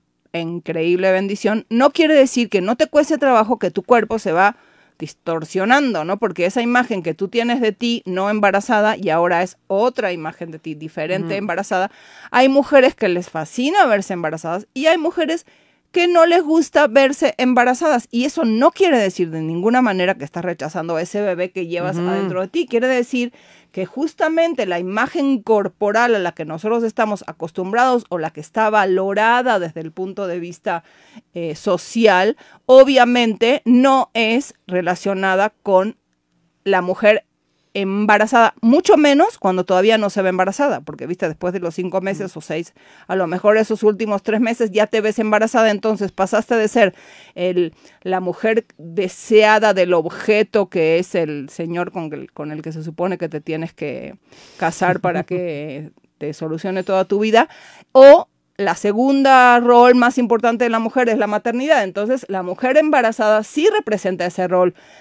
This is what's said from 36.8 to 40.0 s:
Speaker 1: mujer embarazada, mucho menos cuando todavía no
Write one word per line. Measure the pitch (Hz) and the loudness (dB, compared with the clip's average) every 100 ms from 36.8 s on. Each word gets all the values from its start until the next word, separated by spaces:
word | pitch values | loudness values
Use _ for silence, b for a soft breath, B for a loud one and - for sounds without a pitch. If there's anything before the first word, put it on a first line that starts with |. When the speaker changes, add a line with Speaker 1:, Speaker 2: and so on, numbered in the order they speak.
Speaker 1:
mujer | 180 185 208 220 - _ _ _ _ 202 | -2 0 2 2 -2 _ _ _ _ -6
embarazada, | 190 196 208 208 220 240 220 - | -4 -2 2 2 4 2 2 2
mucho | 226 294 381 415 | 2 4 4 4
menos | 294 285 403 - | 4 4 2 0
cuando | 196 185 180 | -2 -2 0
todavía | 185 214 | 2 2
no | 220 | 2